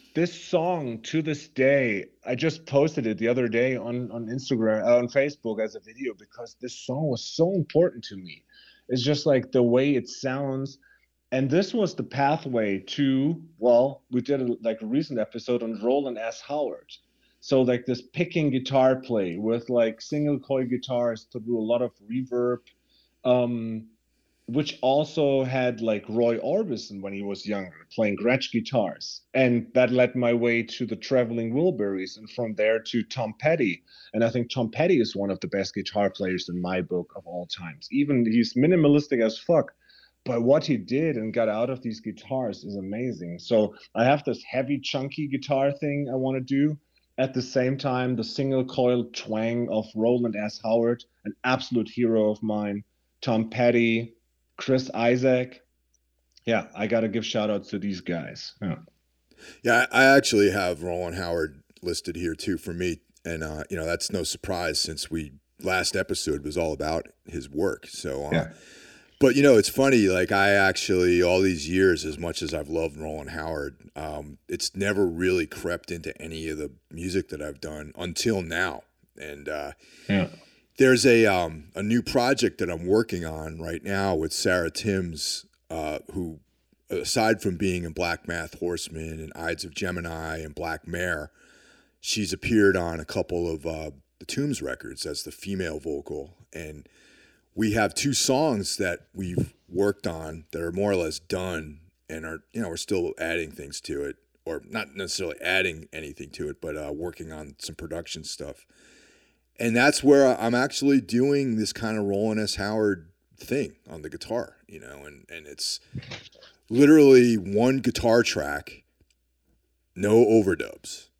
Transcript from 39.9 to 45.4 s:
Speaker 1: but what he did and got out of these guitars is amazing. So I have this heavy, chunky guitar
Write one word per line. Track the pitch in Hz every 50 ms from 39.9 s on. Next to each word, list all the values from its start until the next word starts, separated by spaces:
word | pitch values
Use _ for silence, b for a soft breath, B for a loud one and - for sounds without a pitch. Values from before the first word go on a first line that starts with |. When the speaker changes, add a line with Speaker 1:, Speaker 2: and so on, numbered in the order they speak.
| b b b b b _ _
Speaker 1:
but | - 123 117 117
what | 120 139 156 -
he | - 147
did | 113 95 - 117 135 160 165 147
and | 120 110 113 104
got | 120 113 110
out | 104 107 117 127
of | 131 123
these | - 117 110 -
guitars | - 113 107 - - - 135 131 127 113 98 - -
is | 98 101
amazing. | 101 95 95 98 110 123 131 113 82 87 85 85 87
So | - - 123 110 107 101 B B B B -
I | 107 113
have | 127 143 147 143
this | - 113 - -
heavy, | - - 127 135 127 143 135
chunky | 139 - - 143 131 139 - - 151 143
guitar | 131 131